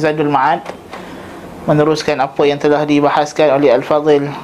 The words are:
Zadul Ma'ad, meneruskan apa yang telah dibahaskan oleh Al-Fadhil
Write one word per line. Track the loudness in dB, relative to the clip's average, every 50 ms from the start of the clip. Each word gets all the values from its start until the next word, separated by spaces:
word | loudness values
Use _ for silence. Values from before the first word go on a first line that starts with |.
| 0
Zadul | 0 0 0 0
Ma'ad, | 0 0 0 2 0 0 -2 -4 -8 -16 -16 -16 -18 -18 -18 -16 -16 -18 -18 -18 -18 -18 -18 -18 -18 -18 -8 -2 0
meneruskan | 2 2 2 2 0 -2 -2 -2 -2 -2
apa | -2 -4 -2 0 0
yang | 0 0 0
telah | 2 2 2 2 2
dibahaskan | 2 2 2 2 2 2 0 -2 -2 0 0 2 2 4 4 4
oleh | 4
Al-Fadhil | 4 2 2 0 0 0 2 2 2 2 2 -2 -8 -10